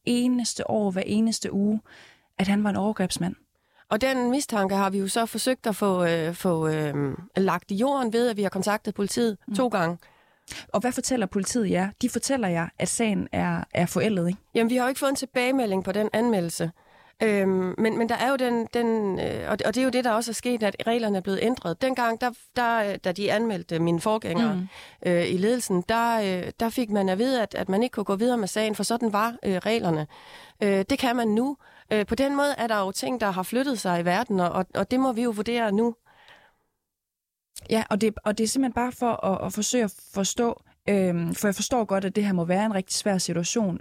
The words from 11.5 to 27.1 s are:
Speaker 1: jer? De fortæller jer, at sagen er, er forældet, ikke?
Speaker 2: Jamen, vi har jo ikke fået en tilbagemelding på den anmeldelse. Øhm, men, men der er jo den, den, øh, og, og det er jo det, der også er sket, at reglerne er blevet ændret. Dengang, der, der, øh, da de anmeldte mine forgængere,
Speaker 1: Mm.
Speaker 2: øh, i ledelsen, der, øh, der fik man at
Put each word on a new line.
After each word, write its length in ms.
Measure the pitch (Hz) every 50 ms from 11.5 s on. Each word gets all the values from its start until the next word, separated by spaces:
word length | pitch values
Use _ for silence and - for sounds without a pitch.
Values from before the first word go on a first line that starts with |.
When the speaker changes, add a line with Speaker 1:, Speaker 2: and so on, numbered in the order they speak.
| - 247 214 185
Speaker 1:
jer? 180 | 175 175 185 202 - - 247
De 60 | 240
fortæller 400 | - 233 - - 269 254 214 180
jer, 200 | 170 165 170 - - -
at 100 | - -
sagen 400 | - - 233 214 196 180 - - -
er, 320 | 185 180 175 170 165 - - -
er 120 | - 175
forældet, 420 | - - 180 - 226 208 180 170 175
ikke? 120 | 190 - - _ -
Speaker 2:
Jamen, 160 | 226 226 233
vi 60 | 254
har 80 | 254 247
jo 40 | 254
ikke 100 | 269 -
fået 120 | 294 269
en 60 | 277
tilbagemelding 680 | - 269 - - 254 247 254 269 269 240 208 190 190 180
på 80 | 196 190
den 160 | 208 214 208 -
anmeldelse. 580 | 214 240 240 220 185 170 165 - - 170 165 - _ _ _ - - - - _ - 220
Øhm, 520 | 220 208 202 190 190 190 185 185 180 - -
men, 200 | 220 220 208 233
men 100 | 226 220
der 60 | 240
er 160 | - 226 254
jo 60 | 277
den, 300 | 254 254 247 240 233 220 - -
den, 440 | 240 240 226 226 220 208 196 185 -
øh, 300 | - - - - 82 -
og, 80 | - 190 -
og 80 | 214 208
det 20 |
er 80 | 247 262
jo 60 | 262
det, 140 | 233 247 247
der 80 | 247 214
også 180 | 226 233 233
er 40 | 214
sket, 280 | - - 247 247 214 220
at 140 | 196 - - -
reglerne 300 | 226 240 240 226 208 202
er 40 | 185
blevet 180 | 180 202 190 - -
ændret. 400 | 226 254 - - 175 165 - 262
Dengang, 380 | 262 262 254 240 233 226 -
der, 100 | 254 247 233 - - - -
der, 340 | 247 240 233 233 226 208 202 190
øh, 60 | - -
da 80 | 185 175
de 200 | 190 202 - -
anmeldte 460 | 214 233 226 202 170 165 - 170 160
mine 220 | 165 170 170 165
forgængere, 540 | - 214 214 220 - 196 170 202 233 220 196
Speaker 1:
Mm. 140 | 180 185 190 - - - - - - - 185
Speaker 2:
øh, 180 | 175 175 175 -
i 60 | 185
ledelsen, 480 | 175 190 220 254 247 - - 190 175 175 -
der, 320 | 226 233 233 233 233 220 208 190 185 180 -
øh, 60 | - - -
der 80 | 226 226
fik 220 | - 262 247 208
man 180 | 208 202 190
at 100 | 185